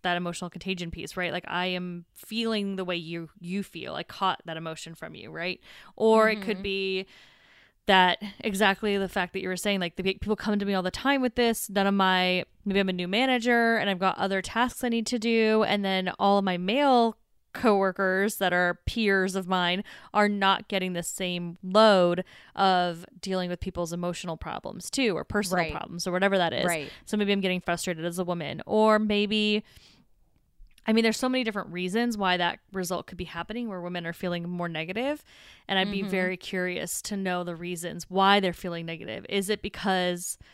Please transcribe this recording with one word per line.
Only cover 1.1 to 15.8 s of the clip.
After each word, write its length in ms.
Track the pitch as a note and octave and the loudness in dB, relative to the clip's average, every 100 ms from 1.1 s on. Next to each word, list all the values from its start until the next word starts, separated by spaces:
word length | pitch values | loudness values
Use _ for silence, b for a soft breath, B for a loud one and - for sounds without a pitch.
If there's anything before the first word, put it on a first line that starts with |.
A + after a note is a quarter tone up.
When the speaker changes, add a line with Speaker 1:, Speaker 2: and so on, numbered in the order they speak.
| - | -6
Speaker 1:
right? 140 | F3 | -4
Like, 120 | E3+ - | -4 -6
I 200 | F3 F#3 | -4 -2
am 380 | F3+ F3+ F3 E3+ | -4 -6 -10 -14
feeling 640 | - - A3 A3+ A3 G3+ F#3+ | -20 -10 -4 -2 -2 -2 -4
the 80 | |
way 120 | F3+ F3 | -4 -4
you, 320 | D#3+ E3+ E3 - | -6 -8 -10 -14
you 240 | F3 F#3+ | -8 -6
feel. 320 | G3 - - | -6 -8 -10
I 80 | D#3+ | -10
caught 400 | F3 - F#3+ - | -10 -4 -2 -2
that 120 | - D#3+ | -6 -10
emotion 380 | E3 D#3+ - | -8 -10 -14
from 200 | E3 D#3+ | -14 -14
you, 160 | D#3 G#2 | -14 -14
right? 300 | D#3+ F3 F#3 B B B | -8 -6 -8 B B B
Or 340 | - A3 A3 A3 | 0 4 6 6
it 120 | G#3+ | 2
could 140 | G3 G3 | -4 -4
Speaker 2:
Mm-hmm. 60 | |
Speaker 1:
be 440 | G3 G3 F#3+ F#3 F#3+ b b b b b b b - | -4 -2 -2 -4 -6 b b b b b b b 4
that 360 | F#3+ F3+ - G#3 - | 6 8 4 -6 -8
exactly 580 | - F#3+ G3+ G3 G#3+ G3+ | -6 2 2 2 0 -2
the 100 | G3 | -2
fact 240 | - F3+ | -2 -4
that 80 | F#3+ | -4
you 80 | F#3 | -6
were 80 | F3+ | -4
saying, 240 | G#3 G3 | -2 0
like, 160 | F3 - | -2 -4
the 60 | |
pe-, 120 | F#3+ | -4
people 220 | G3 G#3 G#3+ | -2 -2 -2
come 220 | G#3+ G#3 | 0 0
to 80 | G3+ | 0
me 80 | |
all 80 | G3 | 0
the 80 | F3+ | -2
time 320 | - C4+ C#4 | -2 0 2
with 120 | B3+ | 2
this. 360 | A#3+ A#3 A3+ - | 2 0 0 -2
None 160 | G3+ G3 | 0 2
of 80 | |
my, 500 | G3 F#3+ F#3 F#3 F3+ - _ - | 4 4 4 4 0 -2 _ -2
maybe 140 | F#3+ | 0
I'm 100 | F#3+ | 2
a 20 | |
new 160 | F3+ F3+ | 0 0
manager 680 | G3+ C4 B3 A#3 A#3 A#3 A3+ | 0 2 2 4 4 4 2
and 120 | G3+ | 2
I've 100 | F#3 | 2
got 200 | F#3+ - | 0 0
other 240 | G3 F#3+ | 0 -2
tasks 420 | F#3 A3+ B3 - | -2 0 0 0
I 60 | B3 | -2
need 160 | A#3 A3 | -2 -2
to 120 | B3 | -2
do. 460 | A3+ A3+ A3 A3 A3 | 2 2 4 4 4
And 160 | G3+ | 2